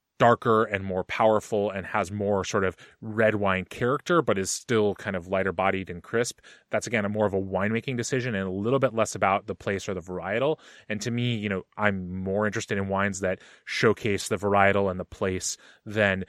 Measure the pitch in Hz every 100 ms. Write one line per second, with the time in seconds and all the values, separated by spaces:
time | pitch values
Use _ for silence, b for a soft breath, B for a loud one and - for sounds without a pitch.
0 | _ - 120 117 120 110 110 101 95 92
1 | 90 - 113 107 - 107 101 98 95 107
2 | 98 104 101 101 90 107 95 - B _
3 | 110 107 110 107 101 92 90 - 123 143
4 | - 175 123 98 98 - - 113 104 92
5 | 110 95 87 95 95 85 95 95 92 87
6 | - 117 120 - b b _ 107 110 110
7 | 101 107 104 95 98 92 101 113 123 123
8 | 113 131 123 104 95 95 104 135 127 113
9 | 107 101 98 98 - 92 - 98 - 95
10 | 85 90 87 107 139 156 B B - 104
11 | 120 117 123 113 104 95 - - 104 98
12 | 90 92 95 98 107 107 - 101 98 98
13 | 101 95 95 92 b b - - 120 101
14 | 113 98 - 104 101 101 98 98 98 92
15 | 87 - 98 92 - - b b - 107
16 | 101 95